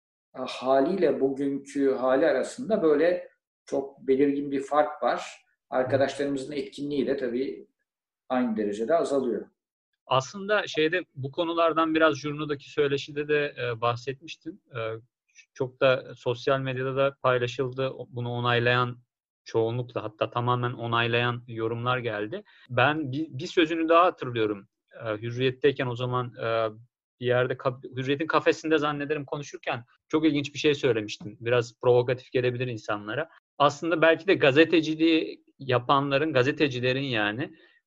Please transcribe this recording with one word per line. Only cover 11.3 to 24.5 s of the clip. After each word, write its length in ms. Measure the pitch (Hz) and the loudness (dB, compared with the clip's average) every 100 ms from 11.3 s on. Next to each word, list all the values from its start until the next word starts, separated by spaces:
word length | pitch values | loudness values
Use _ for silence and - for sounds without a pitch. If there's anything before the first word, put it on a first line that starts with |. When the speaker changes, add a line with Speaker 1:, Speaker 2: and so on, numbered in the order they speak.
Speaker 2:
konulardan 640 | 156 170 170 165 156 160 | -4 -2 2 2 2 2
biraz 200 | 156 160 135 | 4 4 2
jurnodaki 540 | 147 147 151 147 - | -4 -6 -6 -8 -4
söyleşide 580 | - 143 139 147 147 147 | 0 0 0 -4 -8 -2
de, 260 | 147 143 139 | 0 -2 -4
e, 180 | 123 113 | -6 -2
bahsetmiştim. 800 | 120 117 131 131 160 - 160 190 _ | -2 -2 -6 -10 -14 -16 -16 -16 _
E, 80 | 117 113 113 117 _ _ _ _ | -8 -6 -8 -14 _ _ _ _
çok 260 | - 127 - | -6 -6 2
da 340 | 135 127 - 127 | 2 2 -2 -8
sosyal 440 | 127 120 - 135 | -6 -2 0 -2
medyada 360 | 131 127 131 131 | -2 -4 -4 0
da 200 | 139 139 | 0 0
paylaşıldı. 680 | 135 127 120 120 131 131 131 - - | 0 0 0 -4 -6 -4 -4 -6 -12
Bunu 220 | 120 120 | -8 -6
onaylayan 680 | 120 120 120 120 123 123 120 _ _ _ _ | -2 0 2 2 2 0 -4 _ _ _ _
çoğunlukla 580 | - 117 113 120 123 107 | -4 -2 0 -2 -6 -8
hatta 280 | 104 - 113 | -8 -6 -4
tamamen 420 | 123 120 123 123 | -2 0 0 -2
onaylayan 680 | 123 117 117 117 117 120 120 120 | -4 -2 0 0 0 0 -4 -8
yorumlar 520 | 113 113 117 120 127 | -6 -4 -4 -2 -2
geldi. 440 | 117 104 107 202 - _ - | -4 -6 -6 -8 -14 _ -4
Ben 420 | 123 131 156 143 | 2 2 2 -4
bir, 160 | 135 160 | -6 -6
bir 160 | 131 170 | -8 -2
sözünü 420 | - 156 165 160 | 2 2 2 4
daha 160 | 165 | 6
hatırlıyorum. 640 | 180 - 131 120 107 | 6 2 -4 -2 -2